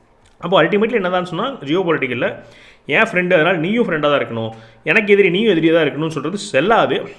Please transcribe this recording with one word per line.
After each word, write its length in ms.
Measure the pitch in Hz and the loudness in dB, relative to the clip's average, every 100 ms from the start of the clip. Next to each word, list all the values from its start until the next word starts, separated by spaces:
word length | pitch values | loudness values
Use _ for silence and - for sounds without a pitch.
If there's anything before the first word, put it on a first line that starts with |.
| _ _ _ _ | _ _ _ _
அப்போ 240 | 170 185 | 0 2
அல்டிமேட்லி 300 | 160 202 226 | 4 2 0
என்னதான் 320 | 240 180 180 175 | -2 -2 -2 -4
சொன்னா, 260 | 165 254 | -6 -6
ஜியோபொலிட்டிக்கல்ல 880 | 269 139 170 175 147 131 120 190 - - - - - - | -6 -4 -2 0 -2 -2 -4 -4 -6 -16 -20 -20 -16 -2
என் 140 | 160 | 0
ஃப்ரெண்டு, 320 | 220 180 180 | 0 0 2
அதனால 240 | 180 160 185 | 2 2 0
நீயும் 300 | 165 233 202 | 0 0 -2
ஃப்ரெண்டா 220 | 156 147 | 0 0
தான் 100 | 139 | 0
இருக்கணும், 320 | 120 117 113 - - - | -2 -6 -6 -8 -20 -10
எனக்கு 300 | - 196 208 | -2 0 2
எதிரி 160 | 202 196 | 4 4
நீயும் 240 | 180 226 | 2 0
எதிரியா 200 | 165 160 | 2 4
தான் 120 | 165 147 | 2 2
இருக்கணும்னு 300 | 131 160 151 | -2 -4 -4
சொல்றது 220 | 143 202 | -6 -8
செல்லாது. 560 | - 135 180 220 139 175 - | -4 0 2 2 2 0 -6